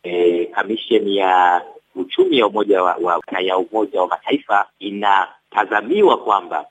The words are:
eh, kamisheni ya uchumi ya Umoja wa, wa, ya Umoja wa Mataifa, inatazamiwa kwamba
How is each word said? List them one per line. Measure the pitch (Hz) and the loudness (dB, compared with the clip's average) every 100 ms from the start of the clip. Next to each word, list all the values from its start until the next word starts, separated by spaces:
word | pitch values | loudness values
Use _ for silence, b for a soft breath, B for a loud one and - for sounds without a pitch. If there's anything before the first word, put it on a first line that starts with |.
eh, | 90 87 87 87 85 | -6 0 0 0 -4
kamisheni | - 98 110 - 110 101 98 | -4 -4 -6 0 0 0 0
ya | 95 92 90 87 - - _ 92 | 2 4 4 2 -4 -20 _ -10
uchumi | 90 - 185 139 | -6 0 2 2
ya | 104 | 2
Umoja | 104 101 95 | 0 2 2
wa, | 92 85 | 2 0
wa, | 87 85 - 95 | -2 -2 -4 -6
ya | 92 92 | -2 -2
Umoja | 87 110 104 - | -2 -4 -2 -2
wa | 90 | -2
Mataifa, | 85 - 143 - 101 - _ | -4 -4 -6 0 -2 -2 _
inatazamiwa | 98 101 101 98 90 - _ 101 101 104 107 202 190 117 | -10 -4 0 2 0 -10 _ -2 0 -2 0 2 4 2
kwamba | - 101 87 80 - | 0 -2 -2 -8 -8